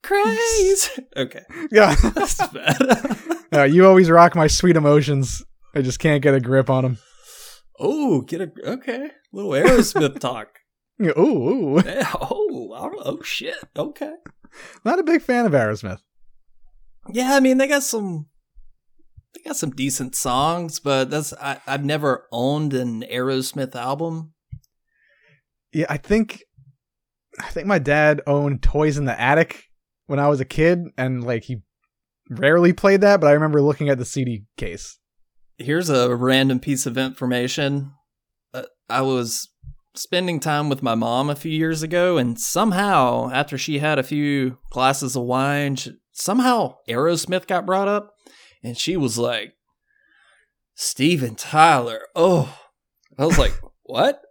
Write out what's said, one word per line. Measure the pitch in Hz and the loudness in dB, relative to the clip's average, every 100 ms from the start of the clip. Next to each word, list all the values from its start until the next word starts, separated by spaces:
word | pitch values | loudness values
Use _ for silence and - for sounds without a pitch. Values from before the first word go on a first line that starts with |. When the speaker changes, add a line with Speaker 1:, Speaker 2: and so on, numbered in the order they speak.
Speaker 1:
Crazy. | - 403 427 440 466 453 381 392 - 523 262 | -2 0 0 0 0 2 2 2 -2 -6 -14
<laughs> | - | -8
Okay. | - 117 - 330 311 | -8 -10 -18 -14 0
Speaker 2:
Yeah. | 214 202 | 4 6
Speaker 1:
<laughs> | - 226 | 6 2
That's | 320 403 - 370 | 0 -4 -4 -6
bad. | - - - | -4 -4 0
<laughs> | 262 233 277 220 - 330 _ | 2 2 0 -8 -6 -10 _
Speaker 2:
Uh, | 151 | 2
you | 139 170 190 | 4 8 8
always | 185 175 | 8 8
rock | 170 170 | 8 8
my | 170 156 | 6 2
sweet | - 180 160 | 4 4 4
emotions. | 147 147 147 139 123 - - _ _ | 6 4 4 -2 -2 -6 -14 _ _
I | 151 | -4
just | 127 - | -4 0
can't | 160 147 | 0 2
get | 143 | 4
a | 135 | 2
grip | 120 135 131 | 2 2 2
on | 131 | 0
'em. | 127 113 _ - - - - - - _ | 0 -4 _ -20 -20 -20 -20 -20 -20 _
Speaker 1:
Oh, | 151 302 277 147 | -2 0 0 0
get | - 165 | -2 -8
a, | 180 - - | -8 -8 -10
okay. | 254 262 233 285 _ _ | -8 -8 -8 -10 _ _
Little | 196 202 | -10 -4
Aerosmith | - 170 170 - 202 143 - | 4 6 6 4 0 -2 -2
<laughs> | |
talk. | 127 120 107 _ _ _ _ - | -8 -8 -14 _ _ _ _ -4
Speaker 2:
Yeah, | 180 151 | -2 2
ooh, | 254 202 123 254 156 151 | 2 2 0 -2 0 0
ooh. | |
Speaker 1:
Yeah, | - 269 233 - | 0 -4 -6 -6
oh, | - 403 427 254 98 110 | -6 -4 -4 -6 -12 -12
I | 277 | -12
don't, | 403 131 | -8 -10
oh, | - | -10
shit. | - - - - - 151 | -10 -10 -10 -12 -12 -10
Okay. | 294 - 302 330 - _ - - - - | -10 -8 -12 -12 -20 _ -20 -20 -20 -6
Speaker 2:
Not | 214 359 | -2 -2
a | |
big | 320 330 | 0 0
fan | - 240 226 | 2 0 2
of | |
Aerosmith. | 143 107 107 101 87 _ _ - - _ - - - - - - | 2 2 -4 -8 -12 _ _ -20 -20 _ -20 -20 -20 -20 -20 -8
Speaker 1:
Yeah, | 233 254 277 | -4 2 4
I | |
mean, | 262 262 | 4 4
they | 269 | 2
got | 285 | 0
some, | 269 226 196 165 151 _ _ - - _ _ _ _ - _ | -2 -6 -6 -8 -12 _ _ -20 -20 _ _ _ _ -20 _
they | - | -20
got | 320 294 | -12 -8
some | 143 | -8
decent | 127 135 - 127 - | -4 -4 -4 -6 -6
songs, | 135 123 151 170 165 - | -2 0 0 -2 -6 -6
but | 143 135 131 | -2 0 0
that's, | 147 151 | -4 -6
I, | - 139 139 - | -10 -10 -10 -8
I've | 139 | -6
never | 143 151 147 123 _ | -4 -2 -2 -2 _
owned | 117 131 147 151 | -4 -2 0 -2
an | 131 120 113 127 | -2 -4 -8 -8
Aerosmith | 123 127 131 131 151 131 123 | -6 -2 -4 -4 -8 -8 -8
album. | 123 143 165 160 160 _ _ - _ _ _ _ _ _ _ _ _ _ _ | -6 -6 -6 -8 -12 _ _ -20 _ _ _ _ _ _ _ _ _ _ _
Speaker 2:
Yeah, | 156 156 | -6 -4
I | 143 | -6
think, | - 214 220 - _ _ _ _ _ _ _ _ _ - | 0 0 0 -8 _ _ _ _ _ _ _ _ _ -16
I | - | -10
think | 165 190 | -8 -2
my | 190 | 0
dad | 135 147 151 147 - | 2 4 4 2 0
owned | 143 143 135 | 0 0 2
Toys | - 147 156 143 | 2 4 0 0
in | |
the | 135 113 | -4 0
Attic | 127 151 165 - _ _ _ _ - | 2 4 2 -4 _ _ _ _ -6
when | 143 | 0
I | 143 | 2
was | 139 | 0
a | |
kid, | 131 - 160 180 170 - | -2 2 2 2 -4 -6
and, | 127 127 | -4 -4
like, | 120 113 | -4 -6
he | - 117 _ _ _ _ _ _ _ | -6 -12 _ _ _ _ _ _ _
rarely | 110 139 170 175 | 0 2 6 4
played | 175 202 196 | 4 2 4
that, | 202 202 | 4 6
but | 151 | 6
I | |
remember | 147 156 147 | 4 4 2
looking | 143 143 151 | 2 0 -2
at | 131 | -2
the | 120 | -4
C | 139 | -4
D | 123 110 104 - | -4 -6 -12 -12
case. | 98 85 - - _ _ _ _ _ _ | -10 -10 -16 -20 _ _ _ _ _ _
Speaker 1:
Here's | 120 156 170 | -4 -2 2
a | 135 123 120 | 2 2 0
random | 127 131 135 127 | 2 4 2 0
piece | 139 131 131 | -2 -4 -4
of | 120 | -4
information. | 131 131 127 123 123 - 139 143 139 _ _ _ _ _ _ | -6 -4 -4 -2 -2 -2 -2 -4 -6 _ _ _ _ _ _
Uh, | 127 - _ - | -16 -16 _ -6
I | 123 | -2
was | 135 127 117 - - _ - - _ | 0 -2 -4 -8 -12 _ -20 -20 _
spending | - - 180 180 160 | -16 -6 -4 -2 -4
time | 160 147 143 | -2 -2 -2
with | 139 | -2
my | 127 | -2
mom | 113 117 123 143 | -2 0 -2 -2
a | 147 | -4
few | 165 | -6
years | 156 160 160 | -4 -2 -4
ago, | 160 175 180 170 | -4 0 0 0
and | 123 113 | -2 -4
somehow, | - 175 220 180 202 175 127 120 123 | -4 -2 0 0 2 2 2 0 -2
after | 127 147 135 | -4 -4 -6
she | - 143 | -6 -4
had | 151 147 | -2 -2
a | |
few | 131 151 147 139 131 120 - | -2 -4 -2 -2 -4 -6 -12
glasses | 123 131 139 135 131 | 0 0 0 -4 -6
of | |
wine, | 120 127 139 143 143 135 | -2 -2 0 -2 -4 -6
sh-, | 123 - _ | -10 -16 _
somehow | - - 233 254 233 147 - - | -8 -2 0 2 0 -2 -6 -6
Aerosmith | 117 160 170 - 185 - | -2 0 -2 -4 -6 -4
got | 180 180 | -4 -2
brought | 190 202 | -2 0
up, | 208 208 _ _ _ _ _ | -4 -6 _ _ _ _ _
and | 120 117 | -12 -8
she | - 180 | -4 -2
was | 131 113 | -2 -2
like, | 120 117 104 _ _ _ _ _ _ _ _ _ _ _ _ | -4 -4 -8 _ _ _ _ _ _ _ _ _ _ _ _
"Steven | - - - 147 170 123 | -10 -10 0 0 0 -4
Tyler, | 107 - 151 165 143 120 110 - 175 | -8 -4 4 6 6 0 -8 -8 2
oh." | 180 175 135 - _ _ _ _ _ - | 4 4 0 -10 _ _ _ _ _ -4
I | 156 | 2
was | 170 | 4
like, | 117 - - | 4 0 -8
<laughs> | _ | _
"What?" | - 127 233 277 _ | -10 0 0 -2 _